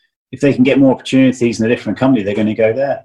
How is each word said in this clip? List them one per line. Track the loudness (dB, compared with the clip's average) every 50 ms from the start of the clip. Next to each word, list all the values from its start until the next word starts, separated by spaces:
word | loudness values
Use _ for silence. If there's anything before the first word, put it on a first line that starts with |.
| _ _ _ _ _ _
if | -8 -2
they | 0 0 2
can | 2 2
get | 2 4 4
more | 4 2 2
opportunities | 0 -4 -2 0 2 2 2 2 0 -2 -4 -2 -2
in | -2
a | -2
different | -2 -2 -2 -6 -6 -2
company, | 0 0 0 0 -2
they're | -4 -4
gonna | -2 -2 -2 0
go | 0 0 0 0
there. | -2 -2 -4 -4 -6